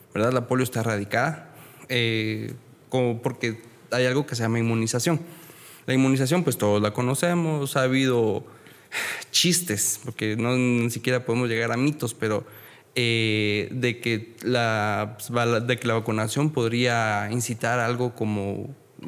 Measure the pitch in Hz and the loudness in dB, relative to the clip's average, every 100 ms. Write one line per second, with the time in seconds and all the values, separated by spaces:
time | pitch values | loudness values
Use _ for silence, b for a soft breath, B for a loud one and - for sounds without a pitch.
0 | - - 113 127 117 127 127 117 110 107 | -8 0 2 2 0 0 0 0 0 -2
1 | 101 117 143 156 - B B B - 123 | 0 0 0 -2 -12 B B B -4 0
2 | 113 113 110 110 113 123 - - - 127 | 2 0 -2 -4 -6 -10 -16 -20 -4 0
3 | 123 117 131 120 117 113 - - - 123 | 0 0 -4 -4 -4 -6 -12 -18 -4 0
4 | 127 131 143 117 113 117 113 113 113 123 | 2 2 -2 -2 0 2 2 2 0 0
5 | 170 160 - B B B B B - 131 | 2 0 -2 B B B B B -2 2
6 | 131 135 127 175 151 117 104 104 104 104 | 2 2 2 2 2 2 2 4 2 0
7 | 123 139 175 175 160 156 139 143 131 131 | 0 2 2 2 0 -2 -2 0 2 2
8 | 135 120 110 104 - B B B B B | 4 4 2 0 -6 B B B B B
9 | B B - - 175 170 175 107 - - | B B -4 0 2 2 0 -2 0 -2
10 | 123 - 110 110 120 127 127 120 117 117 | -6 -4 -2 0 2 2 4 2 2 -2
11 | 127 127 123 117 123 113 117 117 139 151 | 0 0 0 0 0 0 0 2 0 0
12 | 120 - 110 104 - B B B - - | -4 -2 0 0 -4 B B B -8 -2
13 | 120 113 110 107 104 104 - 131 123 120 | 0 2 2 2 2 0 -2 -2 -2 0
14 | 120 113 110 - 110 123 117 110 104 101 | -2 -2 -4 -8 -2 2 2 0 0 0
15 | 107 117 - 117 117 113 120 120 120 113 | -4 -8 -4 0 2 2 0 -2 0 0
16 | 110 110 110 135 151 151 113 120 123 117 | 0 -2 0 0 0 2 0 2 2 2
17 | 110 104 104 120 117 113 117 123 117 120 | 0 0 -2 -4 -4 -4 -2 0 0 0
18 | 123 117 110 104 98 101 117 139 - - | -2 -2 -2 -2 -2 -4 -8 -14 -20 -14